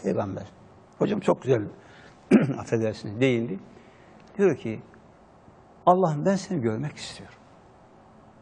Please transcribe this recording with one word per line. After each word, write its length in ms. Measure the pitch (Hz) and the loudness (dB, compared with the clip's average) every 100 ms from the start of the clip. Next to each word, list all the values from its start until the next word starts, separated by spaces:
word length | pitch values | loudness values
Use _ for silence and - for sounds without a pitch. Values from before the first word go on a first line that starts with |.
peygamber, 400 | 98 - 101 92 - - - - - - | -4 -2 -4 -8 -12 -20 -20 -20 -16 -4
hocam 200 | - 202 | -2 0
çok 220 | - - | 0 0
güzel, 200 | 120 123 104 - - - - - - | 2 0 0 -12 -20 -20 -20 -10 4
<clears throat> 260 | 196 139 117 | 4 4 -2
affedersiniz, 600 | - 113 110 101 - 104 | -2 -2 -2 -4 -10 0
değindi. 380 | 135 120 117 190 - - - - - - - - | 2 2 -2 -8 -12 -20 -20 -20 -20 -20 -12 2
Diyor 200 | 196 139 | 2 2
ki, 240 | 117 110 - - - - - - - - - - - | -6 -10 -12 -20 -20 -20 -20 -20 -20 -20 -20 -2 2
"Allah'ım 400 | 185 175 147 175 | 4 4 2 0
ben 100 | 190 | 0
seni 260 | - 175 | -2 -2
görmek 340 | 113 110 143 - | -2 -2 -6 -8
istiyorum." 400 | - - 95 - - - - - - - - - - - | -16 -16 -18 -20 -20 -20 -20 -20 -20 -20 -20 -20 -20 -20